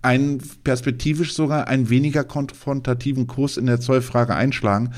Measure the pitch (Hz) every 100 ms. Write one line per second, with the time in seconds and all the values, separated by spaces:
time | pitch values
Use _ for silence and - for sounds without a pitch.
0 | 131 131 143 139 - - 147 131 135 123
1 | 151 151 160 - 151 151 - 131 117 123
2 | 147 147 123 151 139 - - 139 131 123
3 | 139 127 123 131 139 - 123 120 120 131
4 | 123 120 117 80 131 - 110 101 120